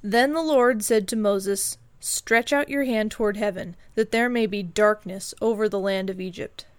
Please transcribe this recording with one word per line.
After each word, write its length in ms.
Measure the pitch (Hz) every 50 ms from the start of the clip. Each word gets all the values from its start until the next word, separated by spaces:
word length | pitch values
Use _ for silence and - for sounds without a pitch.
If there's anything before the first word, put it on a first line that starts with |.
Then 320 | - 208 196 233 254 277 302
the 80 | 330
Lord 420 | 330 311 294 262 240 247 254 214 208
said 240 | - 233 220 202
to 80 | - 233
Moses, 640 | 220 214 202 202 196 196 196 202 196 - - - _ - - _ -
"Stretch 500 | - - - - _ - 226 233 240 -
out 160 | 294 285 294
your 160 | - 277 285 277
hand 280 | 254 233 220 214 220
toward 260 | - - 233 208 202
heaven, 400 | 208 220 208 185 185 - 170 175 - - - -
that 180 | - 220 -
there 160 | - 226 233
may 180 | 247 247 240 226
be 160 | 208 202 202
darkness 720 | 196 170 160 - 214 208 214 214 - - 190 196 - - - -
over 300 | - 226 226 202 220 214
the 100 | 196 202
land 300 | 190 196 196 190 185 190
of 100 | 190 185
Egypt 460 | 185 185 175 - - - _ - - - _